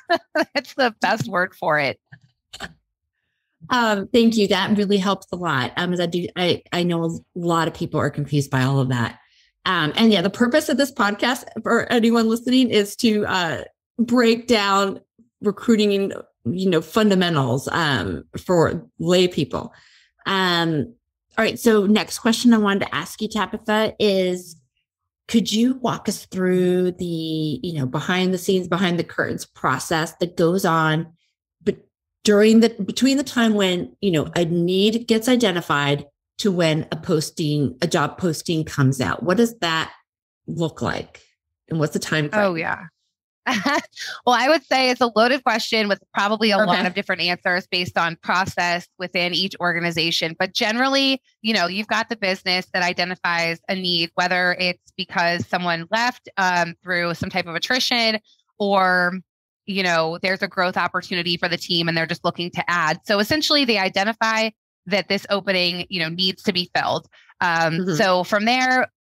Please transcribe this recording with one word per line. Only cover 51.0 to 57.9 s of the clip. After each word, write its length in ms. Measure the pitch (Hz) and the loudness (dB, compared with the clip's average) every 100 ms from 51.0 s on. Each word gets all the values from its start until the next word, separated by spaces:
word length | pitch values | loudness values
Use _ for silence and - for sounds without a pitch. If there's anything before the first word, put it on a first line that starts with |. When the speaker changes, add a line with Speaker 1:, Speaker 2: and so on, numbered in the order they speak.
| 269 262 _ _ | 0 -2 _ _
Speaker 1:
you 100 | 220 | -2
know, 140 | 214 175 | 0 0
you've 200 | 190 208 | -2 -4
got 220 | 214 226 | -4 -4
the 60 | 226 | -4
business 500 | 196 190 190 180 - | -2 -2 -2 -2 -2
that 80 | 190 | -2
identifies 760 | 180 180 175 180 180 170 165 165 - | -2 -2 -4 -4 -2 -2 -2 -4 -6
a 60 | 190 | -4
need, 360 | 185 170 165 - | -2 -2 -2 -2
whether 400 | 180 180 180 175 | 0 2 0 0
it's 320 | 180 175 _ - | -2 -4 _ -14
because 480 | 185 190 170 175 - | -6 -2 0 -2 -2
someone 400 | 180 180 165 170 | -2 -2 -2 -2
left, 360 | 220 247 - - - | -2 -2 -4 -8 -2
um, 360 | 185 175 170 170 | 0 0 -2 -6
through 300 | 175 175 170 | -4 -2 -2
some 160 | 165 190 | -4 -4
type 160 | 185 170 | -4 -4
of 80 | 165 | -6
attrition 640 | - 254 - | -2 -2 0